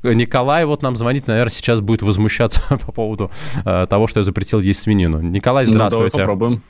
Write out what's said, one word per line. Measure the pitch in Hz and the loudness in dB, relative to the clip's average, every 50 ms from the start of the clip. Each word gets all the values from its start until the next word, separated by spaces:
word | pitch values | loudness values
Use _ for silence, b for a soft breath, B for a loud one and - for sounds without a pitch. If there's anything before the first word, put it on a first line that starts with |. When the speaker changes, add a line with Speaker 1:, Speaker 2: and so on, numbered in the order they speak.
Speaker 1:
к-, | - 123 113 | 0 0 2
Николай | 117 120 107 - 127 123 139 147 170 165 | 2 2 0 0 0 0 2 2 2 2
вот | 147 147 - | 0 -2 -2
нам | 139 127 123 | -2 -4 -4
звонит, | 113 120 120 135 143 135 | -2 -2 -2 -2 -2 -2
наверное, | - 110 113 120 113 | -2 0 0 0 -2
сейчас | - - - - 117 113 | -2 -4 -2 0 0 0
будет | 101 104 113 104 | 2 0 0 0
возмущаться | 98 107 98 95 107 107 - - 120 107 - - | 2 0 2 2 2 0 0 0 0 2 2 2
<laughs> | - - 139 117 - | 2 2 -2 -2 -2
по | - | -6
поводу, | - - 110 107 110 101 98 87 B B B B B B B | -6 -4 -4 -4 -4 -4 -6 -6 B B B B B B B
э, | - 90 90 92 - | 0 0 0 0 2
того, | 98 104 113 | 2 2 2
что | 117 - 110 | 2 0 0
я | 98 | 0
запретил | 95 - - 95 - 110 107 | 0 -2 -4 -4 -2 0 0
есть | 92 98 95 - | 2 2 0 0
свинину. | - 107 107 98 87 82 80 78 | 2 2 2 2 2 2 0 -2
Николай, | 85 85 90 101 - 123 131 139 127 | -2 -2 -2 -2 0 0 2 2 2
Speaker 2:
Ну, | 113 | 4
давай | 110 107 107 101 | 4 4 2 2
Speaker 1:
здравствуйте. | 113 113 104 98 - - | 0 0 0 0 0 0
Speaker 2:
попробуем. | 95 104 101 95 113 120 120 104 - | 0 0 0 0 0 -2 -2 -2 -6